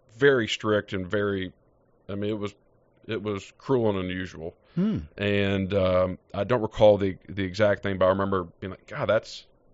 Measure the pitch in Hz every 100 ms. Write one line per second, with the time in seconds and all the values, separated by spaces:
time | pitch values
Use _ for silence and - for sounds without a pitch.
0 | _ 113 139 131 107 - 107 104 101 95
1 | 90 104 101 98 92 - _ _ _ _
2 | - 101 104 107 101 - _ _ _ _
3 | - 107 104 98 - _ - 131 110 98
4 | 92 92 92 78 82 - _ 165 214 131
5 | 78 - 101 101 98 98 92 98 92 92
6 | 92 87 _ 101 98 123 107 - 107 101
7 | 98 - - 98 95 95 104 101 101 92
8 | 92 95 98 95 85 - 98 92 - 127
9 | 104 110 - - - _ _